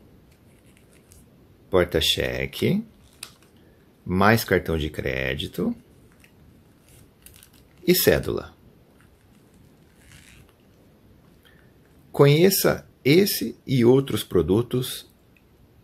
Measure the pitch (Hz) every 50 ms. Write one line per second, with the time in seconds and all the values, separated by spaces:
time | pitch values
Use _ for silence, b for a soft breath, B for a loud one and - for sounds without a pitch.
0 | - _ _ _ _ _ _ _ _ _ _ _ _ _ _ _ _ _ _ -
1 | _ _ - - - _ _ _ _ _ _ _ _ _ - 90 87 - - 80
2 | - - - - 73 64 62 64 67 69 - - - 120 170 214 226 - _ _
3 | _ _ _ _ - - - _ _ _ b b b b b b b b _ _
4 | _ - 90 92 98 104 113 113 - - 98 87 - - 82 80 73 76 - -
5 | - 67 65 65 65 65 67 71 - - - - 190 240 240 - _ _ _ _
6 | _ _ _ _ - _ _ _ - - _ _ _ _ _ _ _ _ - -
7 | - _ _ _ _ - - - - _ _ _ _ _ _ _ - - 180 -
8 | - - 82 69 - - 55 50 - - - _ _ - _ _ _ _ _ _
9 | _ _ _ _ _ _ _ _ _ _ _ _ _ _ _ _ _ _ _ _
10 | _ - - - - - - - - _ _ _ _ _ _ _ _ _ _ _
11 | _ _ _ _ _ _ _ _ b b b b b b b _ _ _ _ _
12 | _ _ - - 143 143 147 156 175 196 190 - - 156 151 - - - _ _
13 | _ 127 151 180 202 196 - - - - - - _ - 135 127 117 117 131 139
14 | 139 139 - 104 - - - 90 80 85 92 113 120 - - 127 127 - - -
15 | - - _ _ _ _ _ _ _ _ _ _ _ _ _ _